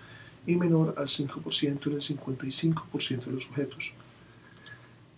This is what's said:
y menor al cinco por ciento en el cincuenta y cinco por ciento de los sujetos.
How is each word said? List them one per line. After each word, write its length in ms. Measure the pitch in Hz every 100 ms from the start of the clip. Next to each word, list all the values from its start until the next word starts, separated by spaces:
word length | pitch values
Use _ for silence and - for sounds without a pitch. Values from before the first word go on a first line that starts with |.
| - - - - -
y 100 | 175
menor 380 | 175 160 160 151
al 140 | 139
cinco 320 | - 139 -
por 100 | 147
ciento 380 | - 147 139 -
en 60 | 143
el 40 |
cincuenta 460 | 143 139 - 131 135
y 60 |
cinco 340 | - 165 160 -
por 120 | 143
ciento 240 | - 127 120
de 60 |
los 120 | 131
sujetos. 480 | - 147 135 - - - - - - - - - - - - - -